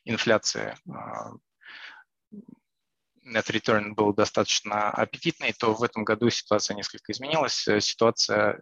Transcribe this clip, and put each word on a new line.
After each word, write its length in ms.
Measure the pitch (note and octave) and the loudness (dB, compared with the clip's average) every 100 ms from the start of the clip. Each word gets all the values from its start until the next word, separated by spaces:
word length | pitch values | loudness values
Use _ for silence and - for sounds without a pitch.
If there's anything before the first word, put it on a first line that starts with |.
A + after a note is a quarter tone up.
инфляции, 720 | - A2 - G#2+ - A2+ G#2+ G#2+ - | -6 -2 4 4 2 -4 -6 -8 -12
а, 400 | B2+ A2+ - A1 - _ _ - - - - - _ _ G#3 - - _ _ _ _ _ _ | -12 -10 -10 -10 -14 _ _ -20 -18 -18 -20 -20 _ _ -20 -20 -20 _ _ _ _ _ _
net 260 | C3 A2+ - | -4 -2 0
return 440 | A2 - A2 G#2 | -2 2 2 2
был 200 | G#2 G#2 | 0 2
достаточно 800 | G2+ G#2 - G#2+ - G#2 G#2 G#2 | 4 2 2 0 0 -2 -2 0
аппетитный, 600 | - A2+ C#3 E3+ - B2+ | 0 -2 -2 -6 -4 -4
то 200 | - A#2 | -2 0
в 80 | A2 | 2
этом 220 | A#2 A2+ | 0 -2
году 260 | G#2+ G#2+ A#2 | -2 2 2
ситуация 460 | - - G#2+ - G#2 | 0 0 0 0 -6
несколько 360 | F#2+ G#2+ - | -8 -10 -10
изменилась. 560 | G#2+ C3+ D#3+ B2+ - - | -8 -2 0 0 0 0
Э, 120 | G#2+ | 2
ситуация, 800 | - - A2+ A2+ - G#2+ G#2 - | 2 2 2 2 0 2 2 0